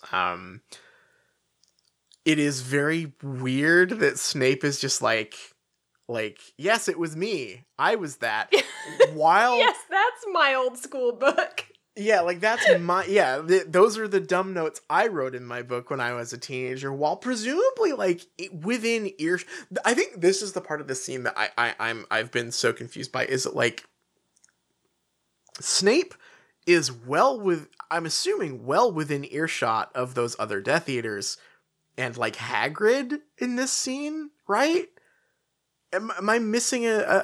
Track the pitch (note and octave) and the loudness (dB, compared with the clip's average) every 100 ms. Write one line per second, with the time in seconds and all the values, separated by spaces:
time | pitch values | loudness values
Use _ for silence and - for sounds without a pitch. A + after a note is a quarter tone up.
0 | - F#2 F2+ F2 F#2 F#2+ _ - _ _ | -6 -2 -2 -4 -10 -20 _ -20 _ _
1 | _ _ _ _ _ _ _ _ _ _ | _ _ _ _ _ _ _ _ _ _
2 | _ _ D#3 D3+ D3 C3+ B2+ C#3+ D3 E3 | _ _ 0 2 2 -2 -2 0 0 -2
3 | D#3 - C#3 B2+ C3 C3 D3+ E3+ F3+ A3 | -6 -12 -12 -6 -2 0 4 6 4 2
4 | D3 - - D3 C3 C3+ D3 C#3 C3+ - | 0 0 -4 0 2 2 0 -2 -2 -2
5 | A#2 A2+ G#2+ - - _ _ _ _ _ | 0 0 -4 -12 -20 _ _ _ _ _
6 | - A#2 G#2+ - - - E3 A3+ G3+ D#3+ | -8 -6 -6 -10 -20 -6 -2 0 -2 -4
7 | E3 D#3 G#3 F3+ A2+ G#2+ _ - D#3+ A3+ | -4 -4 -4 -4 -8 -14 _ 0 0 0
8 | D#3+ - A#2 G#2+ - F#4 - - - - | -4 -6 -4 -2 2 2 2 -6 -2 4
9 | B4+ - - D4+ - A#4+ A#4 G#4+ - F#4+ | 4 6 6 8 6 6 4 2 0 2
10 | A4+ A#4+ A4+ F4+ C#4+ C4 B3+ B3 - C#4 | 2 0 -2 2 2 2 0 -4 -10 -2
11 | B3 - C#4 - F4 - - _ _ - | -2 2 2 2 0 -4 -14 _ _ -4
12 | G3+ G3+ E3+ F3 G#3+ A#3 D#5 F#3 F3 F3+ | 2 4 4 0 0 4 4 4 4 0
13 | F3 G3 C#3+ C3+ D#3+ F#3 E3 F3+ A3 G#3+ | 4 4 4 2 2 2 4 6 6 4
14 | G#3+ G3 D#3+ F3+ F#3+ F3+ D#3 - - D#3+ | -2 -2 0 -2 0 -2 -4 -6 -2 2
15 | A3+ E3+ C3 C3 B2 A#2+ A#2+ B2 B2+ C3+ | 2 0 -4 -6 -10 -10 -6 -6 -4 -4
16 | A#2+ B2 A#2 A#2 - B2+ B2+ C3 C#3 C#3 | -4 -4 -8 -10 -10 -8 -6 -6 -6 -2
17 | D3+ D3+ B3 A#3+ A3+ D#4+ C5 B4+ G#4 B3+ | -2 -2 -4 -4 -2 2 2 2 0 2
18 | F#3+ F3 - - F#3 F3 F3 A#3+ A3+ A3+ | 0 -2 -6 -16 -14 -8 -2 0 0 0
19 | G3+ - D#3+ - - - - F#3 A3 B3 | -2 -4 -2 -2 -4 -16 -10 -4 0 2
20 | A#4 G3 F3 F#3+ G#3 F#3 - D3+ C#3+ C3 | 0 2 2 2 -2 -8 -6 -8 -6 -8
21 | - C3 A#2+ - G#2 - A#2 - A2+ A2+ | -8 -6 -4 -2 -2 0 -2 -2 -4 -4
22 | - A2 A#2 A#2+ A#2 - A#2+ A2+ A#2+ A2+ | -2 -2 -2 -4 -4 0 0 0 -6 -12
23 | B2 B2+ A#2+ C3 C3+ - A#2+ - - _ | -8 -4 -2 -2 -2 0 -2 -2 -16 _
24 | _ _ _ _ _ _ _ _ _ _ | _ _ _ _ _ _ _ _ _ _
25 | _ _ _ _ _ - - - F#3+ C#4+ | _ _ _ _ _ -10 -2 2 4 4
26 | - - - - _ _ - F3 C3+ A#2+ | 2 -6 -20 -20 _ _ 2 4 2 -6
27 | A#2+ D3+ C4 B3+ G3 E3 D3 - - E3 | -2 4 4 2 0 -2 -4 -16 -6 -4
28 | E3 - F4 G#4 E3+ B2+ A#2+ E3 A#3+ D#3+ | -4 -4 -2 -2 -4 -6 -2 2 2 0
29 | D3 C#3+ C#3 C#3+ D#3+ - A#2+ A2 - B2+ | -2 -4 -4 -4 -4 -2 0 0 -2 -4
30 | B2+ B2+ A#2+ - G#2+ G2+ G2 D#3+ D#3+ B2+ | -4 -2 -4 -4 -6 -4 0 -2 0 -6
31 | A2+ G2+ G2 - _ _ _ _ _ - | -4 -6 -8 -10 _ _ _ _ _ -8
32 | B2+ A#2+ A2 G#2 A#2 A#2 C3 D#3 G#3+ C4 | -8 -4 -4 -4 -6 -2 -2 0 2 2
33 | B3 D4 _ - B3 B3 C4 - - C4 | -2 -8 _ -8 -4 -4 -4 -4 -4 -6
34 | D4 D#4 D4+ _ - G#3 D4 F4 F4+ _ | -6 -8 -12 _ -2 2 2 0 -2 _
35 | _ _ _ _ _ _ _ _ - F#3 | _ _ _ _ _ _ _ _ -8 -6
36 | A3 F3+ G3+ A#3 A3 A#3 - B3+ A#3 G#3+ | -6 -4 2 2 2 0 0 0 0 0
37 | - G3 | 2 2